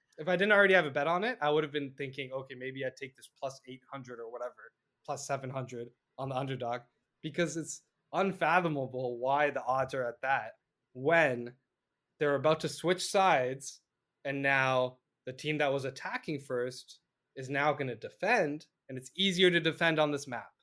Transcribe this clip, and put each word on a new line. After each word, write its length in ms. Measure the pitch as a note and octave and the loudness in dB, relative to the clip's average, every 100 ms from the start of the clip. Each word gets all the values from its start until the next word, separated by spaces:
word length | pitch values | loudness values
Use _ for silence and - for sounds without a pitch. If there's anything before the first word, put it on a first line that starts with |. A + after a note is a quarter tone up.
| _ - | _ -8
if 100 | D#3 | -2
I 60 | F3+ | 2
didn't 160 | G#3 | 6
already 200 | G3+ G3 | 6 8
have 120 | F#3 D3+ | 6 4
a 60 | |
bet 160 | C#3+ D3+ | 0 0
on 160 | F3 | 0
it, 140 | A3+ B3 | -2 0
I 80 | D3+ | 2
would 140 | D3+ | 2
have 100 | D3+ | 0
been 180 | D3 C#3 C3+ | -4 -6 -8
thinking, 340 | C3+ C#3 C3 | -10 -8 -8
"Okay, 240 | C3 C3 B2 | -8 -10 -10
maybe 300 | C3 C3 C3 | -10 -6 -8
I 40 | |
take 260 | - C3+ C3+ | -8 -16 _
this 120 | - - | -20 -10
plus 220 | C#3 C3 B2+ | -10 -10 -18
eight 140 | C3 - | -20 -14
hundred 280 | C#3 A#2+ A#2 | -14 -14 -14
or 120 | A2+ | -12
whatever, 400 | A#2+ B2 A2+ A2 _ _ _ - | -10 -10 -12 -20 _ _ _ -12
plus 220 | C3+ - | -10 -6
seven 220 | C3+ C3 | -6 -4
hundred 400 | C3+ A#2+ A#2+ A#2+ _ _ - | -8 -8 -10 -12 _ _ -10
on 120 | C3+ | -6
the 80 | C3 | -4
underdog," 440 | C#3 C3 A#2+ B2 - _ _ _ | -4 -4 -4 -6 -8 _ _ _
because 360 | D#3+ E3 E3 E3 | -8 -2 -2 -2
it's 240 | D#3 - _ _ _ | -8 -12 _ _ _
unfathomable 1040 | E3+ F#3+ F#3 D#3+ F3+ E3+ C#3+ B2+ B2+ B2+ A#2+ | -2 0 2 2 4 2 -2 -6 -6 -6 -4
why 320 | B2+ C#3 D3 | 0 2 2
the 120 | C3 A#2+ | 0 -2
odds 280 | C3 C3 | 0 0
are 140 | C#3 A#2+ | -2 -6
at 140 | A2+ | -4
that 320 | C3 C3 A2 - _ _ _ | -2 -2 -2 -16 _ _ _
when 600 | B2+ C#3 E3 D3 A#2+ A#2+ C3 _ _ _ _ _ - | -4 4 6 4 2 -6 -14 _ _ _ _ _ -2
they're 180 | D3 C#3 | 0 2
about 260 | D#3 D#3+ | 2 2
to 80 | D#3 | 0
switch 360 | - E3 F3+ - | -4 -2 0 0
sides, 760 | G3 F#3+ C#3+ B2+ C3+ - - _ _ _ _ | 4 4 4 2 -4 -10 -16 _ _ _ _
and 180 | C#3+ C#3 | -6 -2
now 580 | C#3 C3+ C3 C3 B2+ - _ _ - | 2 4 4 4 2 -4 _ _ -14
the 80 | |
team 240 | C3 D3 D3+ | -8 -4 0
that 160 | C#3+ | 2
was 100 | C#3 | 0
attacking 560 | C3 C3 F#3+ B3+ - C#3+ | -4 -8 -8 -8 -6 -8
first 600 | C3+ B2 B2+ B2+ - - _ _ _ C3+ | -4 -4 -4 -8 -18 -20 _ _ _ -14
is 140 | C3 | -6
now 240 | C#3 D3 | 0 0
gonna 200 | D3 C3+ | 0 -4
defend, 760 | A2+ - - F#3+ A#3+ D3+ D3+ - _ - | -8 -12 -6 0 2 0 -2 -12 _ -14
and 100 | C3 | -12
it's 140 | C3 - | -12 -2
easier 340 | G3 F3 F3+ | 0 6 6
to 80 | E3+ | 6
defend 400 | D#3+ D#3+ E3 D#3 | 2 2 2 4
on 120 | D3+ | 2
this 160 | C#3+ C3 | 0 -6
map. 260 | A#2+ G2+ _ | -10 -10 _